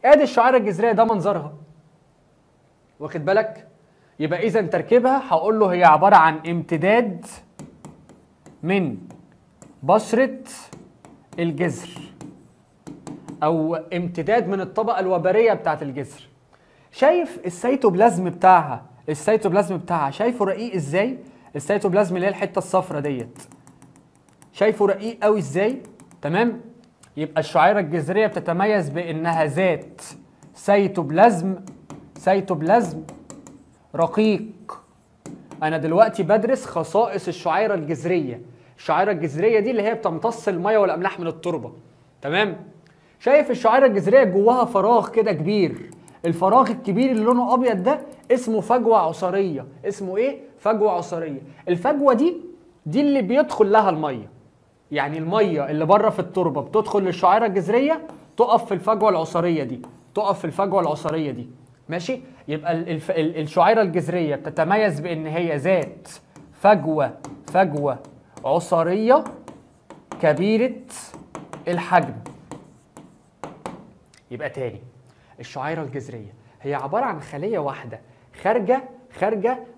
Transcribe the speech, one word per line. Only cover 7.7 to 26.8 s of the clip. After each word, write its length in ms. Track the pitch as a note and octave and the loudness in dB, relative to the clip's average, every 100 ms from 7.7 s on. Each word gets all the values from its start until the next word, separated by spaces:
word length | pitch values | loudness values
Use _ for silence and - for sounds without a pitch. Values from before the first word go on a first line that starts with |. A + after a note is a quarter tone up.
| - - - - - _ _ - - | -20 -20 -20 -20 -20 _ _ -20 -10
من 340 | D#3 G3 D#3+ G#2 - - _ _ _ _ - - | -2 0 -2 -6 -14 -20 _ _ _ _ -20 -10
بشرة 560 | C#3 G#3 G#3+ A#3 C4 - - - - - - _ - - _ - | 2 2 2 0 0 -2 -14 -18 -18 -20 -20 _ -20 -20 _ -6
الجذر، 500 | E3+ D3 F3 B2 - - - - - - _ _ _ _ - - - - - - | -6 -2 -4 -6 -12 -18 -20 -20 -20 -20 _ _ _ _ -20 -18 -16 -16 -16 -4
أو 320 | D3+ E3 D#3+ E3 | -2 0 -2 -6
امتداد 720 | D#3+ F3+ F3 E3+ D#3+ A#3 F3+ | -6 -8 -6 -6 0 0 0
من 140 | G3 | -6
الطبقة 380 | F#3 - A3 F#3 | -4 -4 -2 -2
الوبرية 540 | F#3 F3+ F3+ G3+ A3+ | 0 0 2 2 2
بتاعة 260 | F#3+ E3+ D3+ | 2 -2 -4
الجذر. 400 | D3 C3+ C3 - - _ _ _ _ _ _ | -6 -10 -12 -14 -20 _ _ _ _ _ _
شايف 480 | - C#4 F4 D4+ - - | 2 2 2 -2 -8 -10
السيتوبلازم 840 | - B3 C4+ A3+ F3 A#3 F3 F3+ | -6 -2 2 2 4 2 2 -4
بتاعها، 560 | F3 F#3 F3+ D3 A#2+ - - - | 4 6 6 4 -8 -14 -16 -10
السيتوبلازم 680 | D3+ - A3 G#3+ F#3 F3+ F3+ | -4 0 2 2 0 0 -6
بتاعها 340 | - F3 C#3 | -4 -2 -2
شايفه 340 | C#3+ A3+ B3 G3 | -2 -4 -2 -4
رقيق 300 | G3 A#3 F#3 | -4 -4 -6
إزاي؟ 420 | C#3 F3 A3+ C4 - - - D3 | -2 -2 -2 -4 -14 -20 -12 -12
السيتوبلازم 600 | - G3+ - G#3 G3 F3+ | -2 -2 2 2 0 0
اللي 100 | F#3+ | -2
هي 40 | |
الحتة 280 | G3 G3+ - | -2 -4 -6
الصفرا 420 | - F#3+ F#3 D3+ | -2 -2 -2 -6
ديت، 400 | D3 C3 A#2 - - - - _ - _ _ _ _ _ - | -6 -6 -10 -16 -20 -20 -20 _ -20 _ _ _ _ _ -20
شايفه 320 | - G#3 G#3 G3+ | -2 0 2 0
رقيق 380 | G3 G#3+ A#3 | 0 -6 -2
قوي 160 | G#3 G#3+ | 0 2
إزاي؟ 420 | C#3 D3 G#3+ C4+ - - - - | 0 -2 -2 -2 -12 -20 -20 -10
تمام؟ 400 | D3 F3+ A#3+ A3 - - | -4 0 0 -2 -14 -20